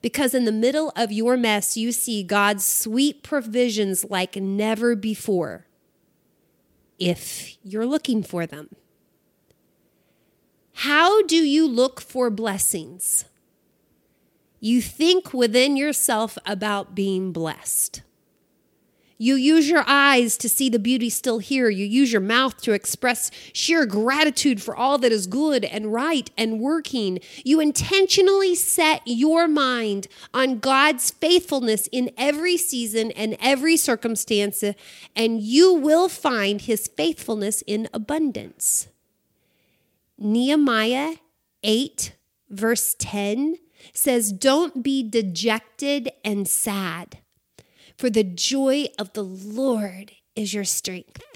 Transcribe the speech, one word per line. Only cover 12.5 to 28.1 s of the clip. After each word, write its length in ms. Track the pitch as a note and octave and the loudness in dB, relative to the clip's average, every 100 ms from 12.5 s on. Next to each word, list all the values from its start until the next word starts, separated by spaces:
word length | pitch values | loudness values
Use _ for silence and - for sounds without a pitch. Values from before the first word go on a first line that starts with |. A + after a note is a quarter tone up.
| F#3+ - F3 B2+ F3+ - - - _ _ _ _ _ _ _ _ _ _ _ _ _ | -2 -2 -2 -8 -8 -4 -4 -4 _ _ _ _ _ _ _ _ _ _ _ _ _
You 220 | G#3+ A#3+ | 0 0
think 520 | - - D#4+ F#4 F4+ | 0 0 2 2 -2
within 440 | B3+ A#3+ A#3 C4+ C#4 | 0 2 4 2 2
yourself 640 | D4 C#4+ - A3 A3 - | 0 -2 0 0 -2 -6
about 500 | - G3+ G#3+ G3+ - | -8 -6 -4 -4 -6
being 360 | F#3 G3 F#3 F#3 | -4 -2 -2 -4
blessed. 720 | E3 D#3+ - - - - - - _ _ _ _ _ _ _ _ _ _ _ | -4 -6 -6 -6 -4 -4 -8 -18 _ _ _ _ _ _ _ _ _ _ _
You 160 | A3+ | 2
use 360 | C4+ C4+ D#4+ D4 | 4 6 6 6
your 140 | E4 B3 | 2 4
eyes 500 | C#4 C#4 C4 A#3+ - | 4 6 4 4 0
to 100 | A#3 | -2
see 200 | - C4 | 0 0
the 100 | A3+ | 0
beauty 300 | G#3 B3+ A#3 | 0 0 0
still 300 | - B3+ A3+ | -2 -2 -4
here. 320 | - C4+ A#3+ | -2 0 0
You 160 | F#3+ G3+ | 0 0
use 260 | A#3+ C4+ | 2 4
your 80 | A3+ | 2
mouth 400 | G3 A#3 C4 - | 2 2 2 -2
to 100 | - | -2
express 580 | G#3 - - B3+ A#3 - - - | -2 -2 -2 -2 -2 -4 -10 -12
sheer 320 | - - E4 B3+ | -6 0 2 2
gratitude 720 | G3+ A3+ C#4 D#4 - D4 A3 | 0 0 2 2 2 0 0
for 160 | - - | -4 -2
all 220 | B3+ C#4 | 0 2
that 140 | B3 | 2
is 140 | A3 F#3 | 0 -2
good 380 | A#3+ D#4 C4+ | -2 0 0
and 260 | G3+ G#3+ G#3+ | -2 -6 -4
right 400 | A3+ D4 D#4 - - | -2 0 -2 -4 -4
and 240 | A3+ A3 | -4 -2
working. 600 | B3+ E4 - B3+ G3+ F#3 - - | -2 -2 -4 -4 -4 -4 -10 -10
You 160 | B3+ D#4 | 0 2
intentionally 960 | D4+ - - G4 F#4+ | 4 0 0 2 4